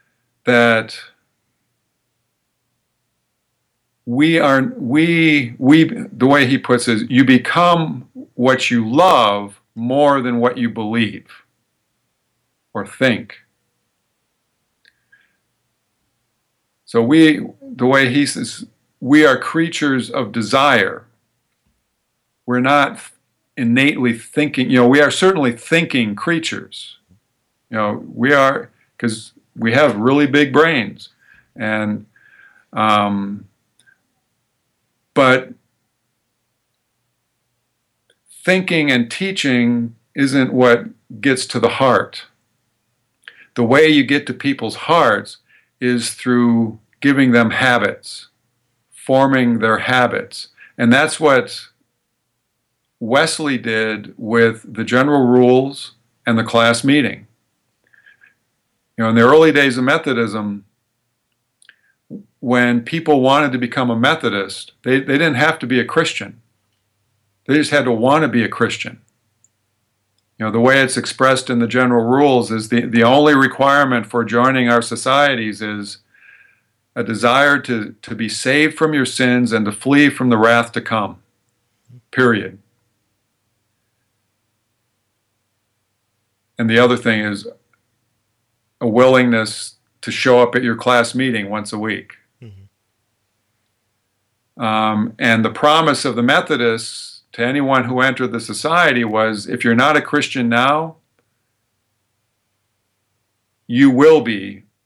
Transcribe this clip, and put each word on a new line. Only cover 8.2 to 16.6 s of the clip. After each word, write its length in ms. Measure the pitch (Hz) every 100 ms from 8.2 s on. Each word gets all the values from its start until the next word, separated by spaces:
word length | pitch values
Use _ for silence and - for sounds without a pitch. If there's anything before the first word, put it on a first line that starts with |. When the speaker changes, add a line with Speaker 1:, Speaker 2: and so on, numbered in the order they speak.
| -
Speaker 1:
what 380 | - 127 127 -
you 180 | 123 110
love 720 | 135 185 151 110 101 101 - _ -
more 460 | 120 135 147 139
than 180 | 123 120
what 180 | 120 127
you 120 | 117
believe 580 | 110 107 113 107 92 - - _ _ _ _ _ _ _ _ _ _ _ _ _
or 120 | - 101
think. 500 | - 131 101 - - _ _ _ _ _ _ _ _ _ _ _ _ _ _ _ _ _ _ _ _ _ _ _ _ _ _ _ _ _ _ _ _